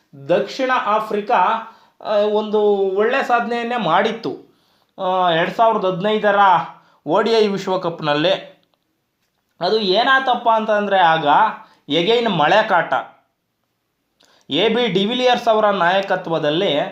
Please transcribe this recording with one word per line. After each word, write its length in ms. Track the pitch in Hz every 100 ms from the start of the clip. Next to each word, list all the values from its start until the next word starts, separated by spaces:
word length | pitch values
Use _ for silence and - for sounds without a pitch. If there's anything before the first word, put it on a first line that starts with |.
| _ 143 139
ದಕ್ಷಿಣ 420 | 185 202 - 262
ಆಫ್ರಿಕಾ, 960 | 254 202 220 - 208 208 220 180 226 - - _ _
ಆ, 120 | -
ಒಂದು 480 | 208 208 208 220 214 208 202 196 190
ಒಳ್ಳೆ 260 | 220 262
ಸಾಧನೆಯನ್ನೇ 540 | 247 240 214 240 233 240
ಮಾಡಿತ್ತು. 800 | 180 175 214 220 151 117 - _ _ _ _ -
ಆ, 320 | 185 185 180
ಎರಡು 260 | 165 185 190
ಸಾವಿರದ 280 | 226 214
ಹದಿನೈದರ 560 | 185 175 208 214 208 202 196 175 - - _ _ 143
ಓ 160 | 180
ಡಿ 80 | 226
ಐ 160 | 226 208
ವಿಶ್ವಕಪ್ನಲ್ಲಿ 1080 | 196 190 185 180 165 156 147 165 190 - - _ _ _ _ _ _ _ _ _ -
ಅದು 180 | 175 220
ಏನಾತಪ್ಪ 680 | 202 190 254 269 262 233 233
ಅಂತಂದರೆ 500 | 226 220 208 202 196
ಆಗ 280 | 170 160 147 160 214 - - _ -
ಎಗೈನ್ 500 | 151 180 233 233 175
ಮಳೆ 300 | 147 196 220
ಕಾಟ. 240 | 180 160 127 113 - _ _ _ _ _ _ _ _ _ _ _ _ -
ಎ 180 | 139 220
ಬಿ 200 | 226 240
ಡಿವಿಲಿಯರ್ಸ್ 600 | 185 202 247 254 247 240
ಅವರ 220 | 214 214
ನಾಯಕತ್ವದಲ್ಲಿ 1040 | 196 170 196 190 185 180 160 151 156 190 143 185